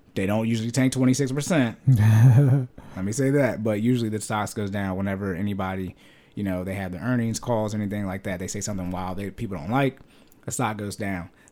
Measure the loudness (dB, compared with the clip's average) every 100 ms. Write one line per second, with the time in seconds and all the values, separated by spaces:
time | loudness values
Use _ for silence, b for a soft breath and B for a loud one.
0 | _ -4 0 0 0 -2 0 0 2 2
1 | 2 2 0 -4 0 0 0 0 4 6
2 | 6 8 8 8 6 4 0 -10 -14 -6
3 | -4 0 2 4 2 0 -2 0 2 2
4 | 0 -4 -4 -4 -2 -4 -4 -2 -2 -2
5 | -2 -2 -4 -4 -4 -4 -4 -4 -8 -10
6 | b b b -6 -4 -4 -4 -6 -6 -6
7 | -2 -2 -2 -4 -2 -2 -2 -2 -4 -4
8 | -4 -6 -6 -6 -6 -6 -6 -6 -6 -6
9 | -6 -6 -8 -8 -8 -6 -2 0 0 -4
10 | -18 b b b -10 -4 -4 -4 -8 -6
11 | -6 -6 -8 b b